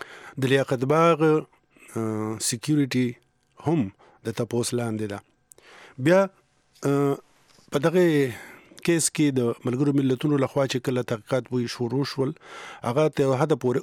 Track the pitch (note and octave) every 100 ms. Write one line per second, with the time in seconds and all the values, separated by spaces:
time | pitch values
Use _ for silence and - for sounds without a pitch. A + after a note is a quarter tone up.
0 | - - - - B2+ C3+ B2+ C3 C3 D#3
1 | E3+ D3+ D#3+ D#3 - _ _ _ - A2+
2 | A2 G#2+ G#2+ A2 - A#2+ - D3+ C3+ B2+
3 | B2 A#2+ _ _ _ - C#3+ D#3+ G2 -
4 | - _ A2+ A2 A#2 A#2 A#2 A#2+ A#2 G#2+
5 | G#2+ G2+ - _ _ - - - - -
6 | C3+ F#3 F#3+ - _ _ _ _ C#3 C#3+
7 | C#3+ C3+ - _ _ _ _ D3 D#3+ F3+
8 | F3 D3 C3 G#2 - - - - - E3
9 | - - D3 B2+ A#2 - C#3+ B2 C#3+ C#3
10 | C3+ C3 D3+ C#3+ B2+ C#3+ C3+ B2+ - B2+
11 | - A2+ - C3 A2+ B2+ A#2 - A#2 C3
12 | C#3 - C3+ D#3+ - - - - C#3 C3+
13 | D#3 - C3+ B2+ D3+ C3+ B2+ B2